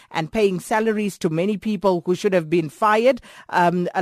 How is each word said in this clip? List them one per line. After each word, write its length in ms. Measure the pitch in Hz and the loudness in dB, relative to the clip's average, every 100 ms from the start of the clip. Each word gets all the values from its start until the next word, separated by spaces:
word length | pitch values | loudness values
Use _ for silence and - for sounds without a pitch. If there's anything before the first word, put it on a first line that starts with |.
| - | -10
and 220 | - 160 | -8 -4
paying 260 | 226 202 180 | 0 2 0
salaries 580 | - 220 226 214 208 - | -2 -2 0 0 -2 -2
to 120 | 180 | -2
many 260 | 156 190 208 | 0 -2 -2
people 460 | 214 208 196 180 | -4 -2 0 0
who 120 | - 180 | 0 -2
should 160 | 208 | 0
have 180 | 185 156 | 0 0
been 180 | 170 156 | 0 -2
fired, 520 | - 214 214 240 254 - - - | 0 2 4 2 0 -4 -20 -4
um, 380 | - 175 180 175 185 | 0 2 2 -2 0